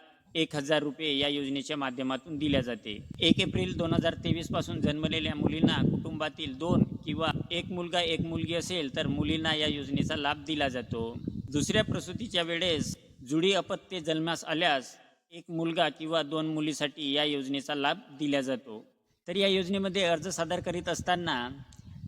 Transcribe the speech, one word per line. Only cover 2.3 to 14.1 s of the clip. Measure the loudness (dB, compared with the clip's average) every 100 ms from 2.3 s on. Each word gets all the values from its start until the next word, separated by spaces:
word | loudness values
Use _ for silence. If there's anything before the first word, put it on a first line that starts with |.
| -2
दिल्या | 2 2
जाते. | 2 -4 -6 -8 -10 2
एक | 6 6
एप्रिल | 4 0 -2 -2
दोन | 2
हजार | 2 2
तेवीस | 0 0 0 0
पासून | -2 -2 0
जन्मलेल्या | 0 0 0 0 -2
मुलींना, | 0 0 4 4 4
कुटुंबातील | 2 2 -2 -4 -4 -4 -8 -4
दोन | 2 4 4 0
किंवा | -6 -2 0 -2 -4
एक | -4 -4
मुलगा | -4 -2 0
एक | 2 0
मुलगी | 0 -2 -2
असेल, | -2 -2 -2 -2 -2
तर | 0
मुलींना | 0 0 0 2
या | 2 0
योजनेचा | 0 -2 0 0 0
लाभ | 0 -2
दिला | -2 0 0
जातो. | 0 -4 -4 -4 -6 -8 -8 -4
दुसऱ्या | -2 2 2
प्रसूतीच्या | 2 -2 -4 -8 -4 -2
वेळेस | 0 0 2 0 0 -6 -14 -20 -2
जुडी | 2 4
अपत्ये | 4 0 -6 -6 -6
जन्मास | -2